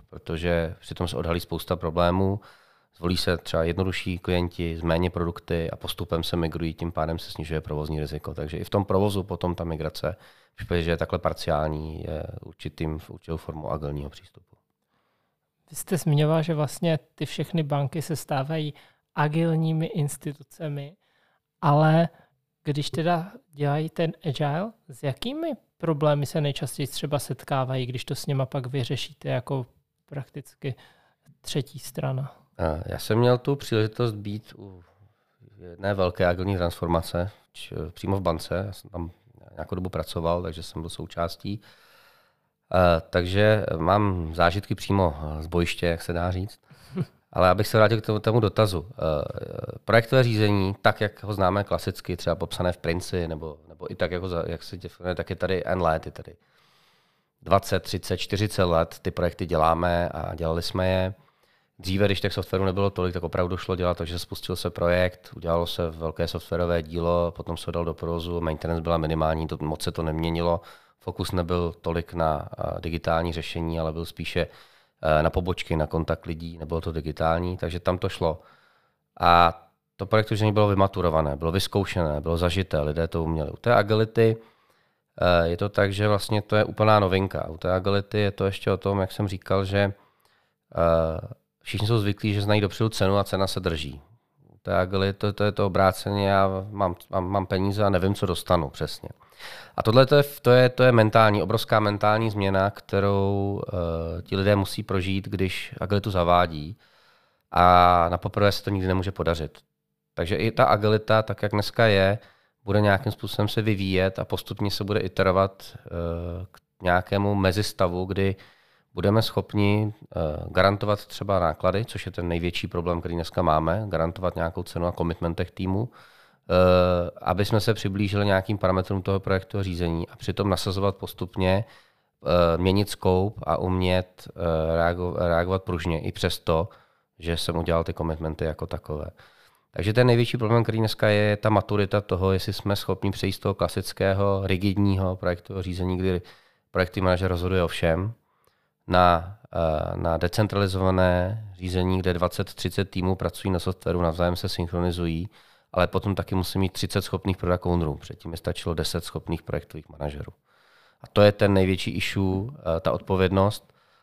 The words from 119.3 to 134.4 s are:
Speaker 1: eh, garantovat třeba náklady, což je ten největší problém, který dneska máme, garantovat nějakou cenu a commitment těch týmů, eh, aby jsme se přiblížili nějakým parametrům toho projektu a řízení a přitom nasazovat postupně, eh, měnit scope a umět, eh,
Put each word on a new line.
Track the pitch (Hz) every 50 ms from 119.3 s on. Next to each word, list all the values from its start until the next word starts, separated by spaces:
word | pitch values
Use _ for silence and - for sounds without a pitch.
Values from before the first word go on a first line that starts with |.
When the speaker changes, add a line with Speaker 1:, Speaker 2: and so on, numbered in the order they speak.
| - - - - - 104 101 101 104 104 107 104 104 - - - -
Speaker 1:
eh, | 87 82 76 76 82 85 -
garantovat | - 92 95 98 101 101 104 104 104 - -
třeba | - - - 101 101 98 92
náklady, | 87 80 - - - 92 90 98 117
což | - - 104 -
je | 92 -
ten | - 87 85
největší | 85 85 85 87 85 - -
problém, | 90 - 87 85 87 87 85
který | 82 85 85
dneska | 85 82 - - - 87
máme, | 80 78 78 80 80 85 107 110 101
garantovat | 87 80 82 85 82 - 92 87 -
nějakou | - 85 82 - 87 87
cenu | - - 82 85
a | 87 87
commitment | - 85 85 85 - 87 85 82
těch | - 90 -
týmů, | - - 92 92 95 101 120 131 - - - - - - - _ _ _ _ -
eh, | 87 92 92 90 90 90 90 90 90 87 87 87 - - -
aby | - 90 92 101
jsme | - 113 107
se | 95 117 107
přiblížili | - - 98 95 98 104 95 101 101 101
nějakým | 101 95 95 - - 104 95
parametrům | - 95 92 92 92 - 101 95 90
toho | - 98 95
projektu | - 98 95 95 92 - - 101
a | 95
řízení | 95 87 85 87 85 82 85 87 -
a | -
přitom | - - - 90 - 98 101
nasazovat | 92 - - 104 95 98 98 101 95
postupně, | - - - - - 90 87 - 95 95 92 95 101 113 - - - _ _ _ _ _ _ _ _ -
eh, | 67 87 87 85 85 82 82
měnit | 90 95 95 101 101 -
scope | - - - 95 92 92 95 104 104 - -
a | - 80
umět, | - 90 92 92 92 92 90 90 92 92 - _ - - -
eh, | - -